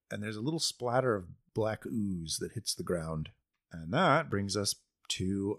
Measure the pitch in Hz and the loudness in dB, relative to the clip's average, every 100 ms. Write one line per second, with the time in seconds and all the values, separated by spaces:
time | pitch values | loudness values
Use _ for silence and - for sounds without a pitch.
0 | _ 104 107 107 127 160 - - 120 123 | _ -6 -4 -2 -2 0 -2 -2 2 4
1 | 131 104 87 90 _ - 110 104 - 113 | 4 2 -2 -14 _ 0 0 0 -4 -2
2 | 101 90 80 - 87 117 - - 87 87 | 0 -2 -4 -4 -4 -6 -6 -4 -2 -2
3 | 80 78 76 - _ _ _ 82 80 127 | 0 -2 -4 -10 _ _ _ -10 -2 2
4 | 180 147 139 101 101 98 101 - _ _ | 6 4 4 0 0 0 0 -4 _ _
5 | - - 92 98 98 | -6 -2 0 0 0